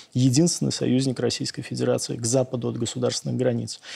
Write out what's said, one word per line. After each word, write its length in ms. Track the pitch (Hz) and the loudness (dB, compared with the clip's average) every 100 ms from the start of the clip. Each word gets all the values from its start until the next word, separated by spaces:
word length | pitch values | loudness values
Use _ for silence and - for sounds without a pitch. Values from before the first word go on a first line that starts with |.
| - | -6
единственный 600 | 127 131 127 170 - 139 | 2 4 6 4 4 -2
союзник 480 | - 123 127 135 120 | 0 2 2 2 0
Российской 400 | 120 - 131 - | -2 -2 -6 -8
Федерации 560 | 127 127 123 123 - 123 | -8 -2 0 0 -2 -4
к 80 | 117 | 0
западу 420 | 131 123 123 120 | 0 0 -2 -4
от 100 | 120 | -4
государственных 600 | 117 127 123 123 139 120 | -4 -2 -2 -2 -4 0
границ. 420 | 127 117 110 - - | 0 0 -4 -10 -14